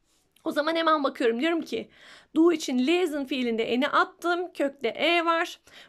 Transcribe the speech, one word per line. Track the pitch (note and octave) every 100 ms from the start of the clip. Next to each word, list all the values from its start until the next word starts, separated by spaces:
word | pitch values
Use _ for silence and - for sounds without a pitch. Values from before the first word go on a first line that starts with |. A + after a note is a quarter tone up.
| _ _ _ _ -
O |
zaman | D4 D4 E4
hemen | E4 D#4
bakıyorum. | C#4 - B3+ A#3
Diyorum | D#4 E4+
ki | C#4 - G#3+ _ - - _ -
du | E4
için | D#4+ D#4+ B3+ B3+
lesen | F4 F4+ D4 C4+
fiilinde | C#4 B3 A3+
eni | - A#3 C#4
attım. | - F4+ - E4+ F4 F4+
Kökte | - C#4+ C#4 A3+
E | - D#4 E4+ E4
var. | E4 F4 - _ -